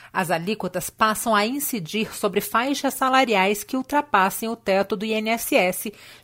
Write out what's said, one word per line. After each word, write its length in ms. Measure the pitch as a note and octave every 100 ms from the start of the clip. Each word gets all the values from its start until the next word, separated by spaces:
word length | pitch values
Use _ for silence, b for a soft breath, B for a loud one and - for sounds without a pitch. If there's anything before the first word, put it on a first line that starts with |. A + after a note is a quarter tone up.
| B
as 200 | - E3+
alíquotas 580 | E3 F3 G#3+ F3+ F3+ -
passam 460 | - A3 G#3+ A#3+ G#3
a 100 | G#3+
incidir 680 | C#4+ - A#3 D#3 G#3+ A3
sobre 280 | - G#3 G3
faixas 540 | - A3+ C4 C#4 C4+ -
salariais 680 | C4 C4 B3+ G3+ F#3+ G#3
que 140 | - C4
ultrapassem 720 | B3+ C#4+ D4 G3+ F#3+ - A3+
o 60 | A#3
teto 420 | - F#3+ G3 G3+
do 80 | A3
I 80 |
N 160 | G#3+ G#3+
S 260 | A#3 - C4+
S, 380 | F#3 F3+ A3 - B B